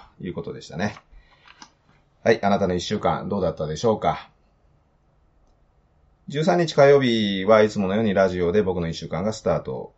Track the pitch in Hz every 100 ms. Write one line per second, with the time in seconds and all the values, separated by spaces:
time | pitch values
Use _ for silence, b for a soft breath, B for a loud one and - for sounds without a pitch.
0 | - _ 90 85 - - - 78 104 -
1 | _ B B B B B B B B B
2 | _ _ - 110 101 98 95 90 - 104
3 | 92 76 92 101 90 80 76 78 117 107
4 | 85 - - _ _ _ _ _ _ _
5 | _ _ _ _ _ _ _ _ _ _
6 | _ _ - 143 160 175 160 - 139 143
7 | 127 113 101 98 95 110 107 104 95 101
8 | 110 95 95 90 87 104 95 87 82 78
9 | 80 82 104 - 95 76 76 64 -